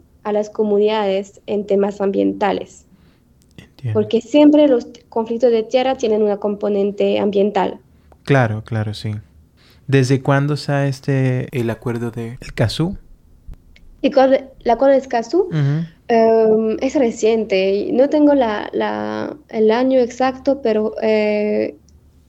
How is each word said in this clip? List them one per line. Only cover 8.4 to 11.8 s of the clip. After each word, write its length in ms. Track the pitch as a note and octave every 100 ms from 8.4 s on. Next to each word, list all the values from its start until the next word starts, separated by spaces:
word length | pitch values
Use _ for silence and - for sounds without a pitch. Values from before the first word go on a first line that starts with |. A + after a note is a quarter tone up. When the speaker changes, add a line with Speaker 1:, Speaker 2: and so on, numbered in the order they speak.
| A2+ G#2+
Speaker 2:
claro, 300 | - A2 G#2+
sí. 200 | G#2 A2 G#2+ - _ _ _ _ _ -
¿Desde 340 | C3+ B2+ C3+
cuándo 320 | C#3 C#3 C#3+
está 320 | C#3+ - C#3+ C#3
este, 640 | C3+ - C3+ C3 B2+ B2+ B2+
el 100 | A2+
acuerdo 420 | A2